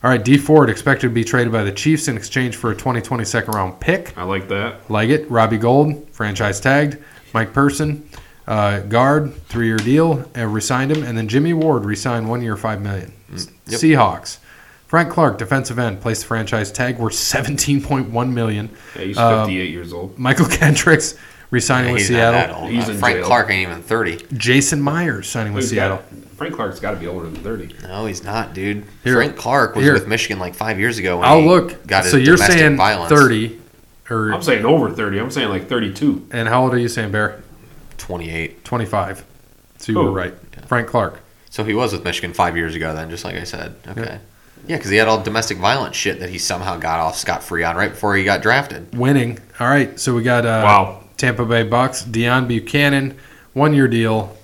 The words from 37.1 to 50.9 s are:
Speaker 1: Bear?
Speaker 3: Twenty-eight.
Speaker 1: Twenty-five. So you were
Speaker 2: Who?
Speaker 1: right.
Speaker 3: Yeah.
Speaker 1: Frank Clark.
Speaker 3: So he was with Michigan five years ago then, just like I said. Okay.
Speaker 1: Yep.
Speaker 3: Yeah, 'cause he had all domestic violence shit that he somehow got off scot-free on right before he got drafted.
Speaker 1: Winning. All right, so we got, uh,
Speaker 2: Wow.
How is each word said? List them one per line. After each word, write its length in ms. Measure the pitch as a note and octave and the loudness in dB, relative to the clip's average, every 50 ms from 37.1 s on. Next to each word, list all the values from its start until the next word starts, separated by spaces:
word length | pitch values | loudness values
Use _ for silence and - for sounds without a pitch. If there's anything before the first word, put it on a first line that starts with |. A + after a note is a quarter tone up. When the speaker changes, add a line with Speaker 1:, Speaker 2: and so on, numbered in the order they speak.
| G2 | -2
Speaker 1:
Bear? 300 | G#2+ G#2+ G#2 - - - - - - - - - - - - - - | -2 -2 -2 -4 -10 -20 -20 -20 -20 -20 -20 -20 -20 -20 -18 -16 -16
Speaker 3:
Twenty-eight. 680 | - - F2+ F2 E2 E2 D#2+ E2 E2 D#2 - - _ | -12 -10 -8 -8 -8 -6 -6 -6 -6 -8 -10 -16 _
Speaker 1:
Twenty-five. 600 | - - A#2+ A2+ G2 - G#2 F#2 F#2+ F#2+ - - - - - - _ _ _ _ _ _ _ | -6 -4 -4 -4 -2 -2 -2 -2 -4 -8 -12 -14 -20 -20 -20 -20 _ _ _ _ _ _ _
So 140 | - - A2 | -6 -2 0
you 60 | - | 2
were 60 | C#3 | 2
Speaker 2:
Who? 40 | A2+ G2 | 2 0
Speaker 1:
right. 220 | F#2 F2+ F#2 - - - - - - | -2 -6 -6 -10 -14 -20 -20 -20 -20
Speaker 3:
Yeah. 60 | - | -6
Speaker 1:
Frank 220 | - B2+ A#2+ A#2 A#2 | -2 -2 -2 -2 0
Clark. 320 | - B2 G2+ E2+ - - - _ _ _ _ _ | 0 0 0 0 -6 -12 -20 _ _ _ _ _
Speaker 3:
So 140 | - - G#2+ | -8 -6 -4
he 100 | A2 G#2 | -2 0
was 180 | A2 B2+ A2+ F#2+ | 0 0 -2 -2
with 120 | F2 - | -4 -6
Michigan 280 | F2+ E2+ - - F2 E2+ | -6 -6 -4 -6 -8 -2
five 220 | - F#2+ F2 E2 | 0 0 0 0
years 180 | E2 E2 D#2+ D#2+ | -2 -4 -4 -4
ago 200 | E2 D#2+ D#2+ D#2 | -6 -6 -6 -6
then, 140 | D#2 D#2+ D#2+ | -6 -8 -10
just 160 | E2 - - | -12 -10 -10
like 120 | - F2+ | -10 -10
I 80 | F2+ - | -8 -10
said. 300 | - - - D#2+ D#2+ - - - - | -10 -10 -12 -12 -14 -14 -18 -18 -14
Okay. 120 | F#2+ A2+ A#2 | -10 -10 -10
Speaker 1:
Yep. 180 | - - G#2+ - - _ _ _ _ _ - - | -10 -10 -16 -18 -20 _ _ _ _ _ -20 -10
Speaker 3:
Yeah, 120 | - E3 D3+ | -8 -8 -6
'cause 100 | - G2 | -2 2
he 60 | G2 | 4
had 100 | G#2+ A2 | 4 4
all 140 | A2 A2 G#2+ F#2+ | 4 4 2 0
domestic 360 | A#2 G#2 A2+ A2+ - G#2 F2+ | -2 -2 -2 -2 -4 -6 -2
violence 360 | F2 G#2 B2 C#3 - - - | 0 0 0 0 -2 -6 -6
shit 220 | - - G2 - - | -6 -4 -4 -6 -6
that 80 | F#2 F2+ | -10 -12
he 100 | F#2 F2 | -10 -8
somehow 380 | - - F#2+ F2+ F2+ F#2+ F2 | -6 -6 -6 -6 -6 -8 -8
got 220 | E2+ D#2+ E2 E2 E2 | -6 -4 -4 -2 -2
off 180 | D#2+ D#2+ - | -2 -4 -4
scot-free 460 | - - - F2 E2 - - F2+ E2 E2 | -6 -4 -4 -4 -6 -6 -6 -4 -2 -2
on 140 | E2 E2+ | -2 0
right 140 | F2 G2+ G2+ | -2 -2 -4
before 260 | G#2+ - - G#2 G2+ | -4 -4 -2 0 0
he 80 | G2 F#2+ | 0 2
got 180 | G2 G2+ F#2 - | 2 0 2 2
drafted. 540 | G#2+ A#2+ C3+ C#3 - - - - - - | 2 2 2 0 -4 -10 -14 -14 -12 -6
Speaker 1:
Winning. 420 | A#2+ B2 C3+ C#3+ C#3 A#2+ A#2 A#2 - - - - - | -2 0 2 2 2 2 0 -6 -10 -14 -20 -10 -4
All 80 | A#2+ B2 | 0 2
right, 300 | C#3 C#3+ C3 - - - | 2 2 2 0 -4 -6
so 140 | - - A#2+ | -4 -2 -2
we 80 | A#2+ A2+ | 0 2
got, 220 | B2 B2 A#2+ A#2 | 2 2 2 2
uh, 180 | A#2 A2+ A2 G#2+ | 2 0 2 4
Speaker 2:
Wow. 360 | G#2 G#2 G2+ F#2+ G2+ | 6 6 6 4 2